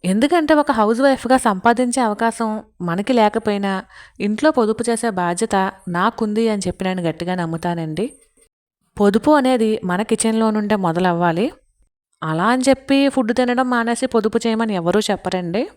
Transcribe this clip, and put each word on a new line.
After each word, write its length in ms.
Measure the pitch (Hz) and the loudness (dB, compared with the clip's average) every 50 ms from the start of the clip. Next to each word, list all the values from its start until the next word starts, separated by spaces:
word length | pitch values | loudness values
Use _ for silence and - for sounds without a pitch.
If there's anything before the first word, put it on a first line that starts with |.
| - | -2
ఎందుకంటే 500 | 180 190 214 254 294 349 349 311 294 320 294 | 0 0 2 2 2 2 0 2 4 4 2
ఒక 100 | 294 - 262 | 4 2 2
హౌస్ 240 | 226 208 208 233 226 269 | 2 2 2 2 2 2
వైఫ్గా 340 | 277 262 247 - 233 262 254 - | 2 2 2 2 2 2 2 2
సంపాదించే 540 | 233 196 185 - 233 233 226 254 247 240 269 247 | 0 -2 2 2 0 2 2 0 -2 0 -2 -2
అవకాశం 420 | 214 208 208 233 233 220 - 233 220 214 214 - _ _ _ 180 | -2 -2 0 -2 -2 -2 -2 -6 -6 -6 -8 -10 _ _ _ -6
మనకి 260 | 175 165 185 202 - 254 240 | -4 -4 -4 -2 0 2 4
లేకపోయినా 540 | 214 214 208 226 220 214 208 202 202 196 190 190 - _ - - - - _ - - | 4 2 2 0 -2 -2 -2 -2 -2 -4 -4 -6 -8 _ -20 -20 -20 -20 _ -6 -4
ఇంట్లో 220 | 208 214 214 294 311 311 | -4 -2 2 0 2 2
పొదుపు 260 | 254 226 208 220 226 233 | 2 0 0 0 -2 -2
చేసే 220 | 240 233 220 - 233 196 185 | -2 -2 -2 -2 -4 -2 -2
బాధ్యత 360 | 175 175 175 175 226 220 - 196 190 190 - - _ - 170 | -2 -2 -2 -2 -2 0 0 0 0 -2 -6 -10 _ -6 -4
నాకుంది 460 | 175 190 226 226 - 233 208 208 220 233 226 214 | 0 0 -2 0 -2 -4 -2 -2 0 0 0 0
అని 100 | 202 185 | -2 -4
చెప్పి 180 | 185 - _ 190 | -6 -6 _ -4
నేను 160 | 185 185 185 170 | -4 -4 -2 -4
గట్టిగా 300 | 165 156 160 170 175 185 180 | -4 -4 -4 -4 -4 -4 -4
నమ్ముతానండి. 640 | 170 160 165 160 - 175 170 170 165 156 156 160 214 285 - _ _ _ _ _ _ _ _ _ _ _ _ _ _ _ _ | -4 -4 -6 -4 -4 -4 -4 -4 -6 -6 -6 -6 -6 -6 -8 _ _ _ _ _ _ _ _ _ _ _ _ _ _ _ _
పొదుపు 340 | - 208 202 202 226 - 294 302 294 | 2 2 2 2 2 4 4 4 4
అనేది 300 | 254 262 262 233 226 220 220 - - 180 | 4 2 2 2 2 0 0 -2 -2 -4
మన 100 | 180 185 220 - | -2 -2 0 0
కిచెన్లో 400 | 226 - - 226 220 226 220 220 214 | -2 0 0 0 0 2 0 2 0
నుండే 200 | 214 208 202 214 202 185 | 0 0 0 0 0 0
మొదలవ్వాలి. 600 | 170 160 175 185 180 175 170 175 175 160 170 220 320 - _ _ _ _ _ _ _ _ _ _ _ _ _ | -2 0 2 0 0 2 2 2 2 2 0 -2 -4 -4 _ _ _ _ _ _ _ _ _ _ _ _ _
అలా 280 | 165 156 160 160 180 214 247 | -6 -4 -2 0 0 0 0
అని 100 | 262 254 269 | 2 2 2
చెప్పి 300 | 269 262 - - 277 277 277 277 - | 2 0 2 0 2 4 4 2 2
ఫుడ్ 180 | 269 247 214 240 247 | 0 -2 0 0 0
తినడం 280 | 254 247 247 247 262 254 247 | 0 0 0 0 0 0 0
మానేసి 300 | 240 233 233 233 - 262 254 - | -2 0 -2 -2 -2 -2 0 0
పొదుపు 240 | 233 208 220 - 233 - | 0 0 2 -2 0 0
చేయమని 300 | 233 220 220 226 220 208 180 | 0 -2 0 -2 -2 -2 -2
ఎవరూ 200 | 165 175 180 214 208 - | 0 0 0 0 0 0
చెప్పరండి. 540 | 202 185 - 185 185 185 180 170 170 214 277 415 - | -4 -4 -2 -4 -4 -4 -4 -4 -4 -4 -4 -4 -8